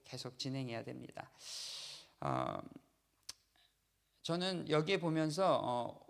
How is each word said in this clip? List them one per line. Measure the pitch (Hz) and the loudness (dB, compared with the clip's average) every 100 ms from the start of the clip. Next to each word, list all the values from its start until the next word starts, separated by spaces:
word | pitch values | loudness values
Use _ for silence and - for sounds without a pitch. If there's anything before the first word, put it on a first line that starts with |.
계속 | - 127 127 127 | -14 -10 -8 -6
진행해야 | 135 135 127 117 | -4 -4 -4 -6
됩니다. | 120 127 - - - - - - - - - - - - | -6 -10 -10 -12 -12 -14 -12 -10 -10 -10 -10 -14 -16 -6
어, | 69 64 64 50 - - _ _ _ _ - - _ _ _ _ _ _ _ _ | -2 0 -2 -4 -8 -14 _ _ _ _ -18 -18 _ _ _ _ _ _ _ _
저는 | - 170 185 175 143 | -2 0 0 -2 4
여기에 | 156 156 190 | 4 6 4
보면서, | 165 160 156 151 185 131 | 4 4 4 4 6 6
어, | - 120 - - | 4 0 0 -4